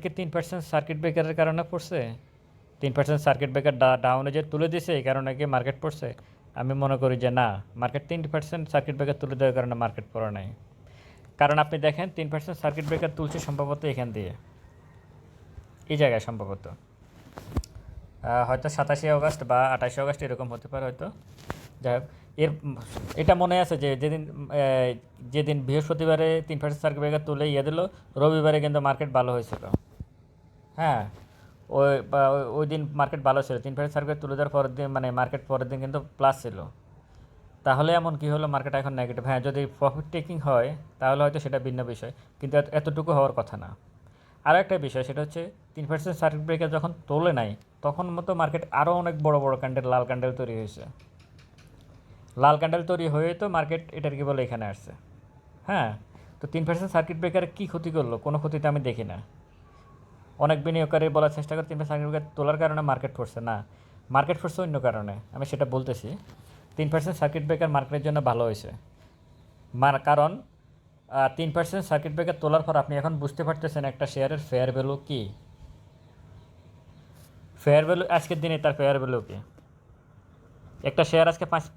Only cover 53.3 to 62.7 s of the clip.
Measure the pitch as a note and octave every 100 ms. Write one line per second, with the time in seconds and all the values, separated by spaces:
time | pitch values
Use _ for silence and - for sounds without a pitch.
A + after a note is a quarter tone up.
53.3 | F3 G#3 E3+ D3+ E3 E3 - D3 C#3 C#3+
54.3 | C#3 A#2+ A#2 G#2+ F#2+ - - - - -
55.3 | - - - - G3 A#2 G#2+ - - -
56.3 | - D3 E3 D#3 F3 F#3+ E3+ D#3+ E3 F3
57.3 | F#3 F3+ - G3+ E3+ E3 D#3+ B2 A2+ D3
58.3 | D3 D3+ D3+ D3 D3 B2+ A#2 G#2 F2+ A2
59.3 | - - - - - - - - - -
60.3 | - D3 D#3 D3 E3 D3+ D#3+ D#3 D3+ D3+
61.3 | D3+ D3 D#3 D3+ D3+ D3+ D3+ D3 D3+ D3+
62.3 | - D3 D3+ D#3+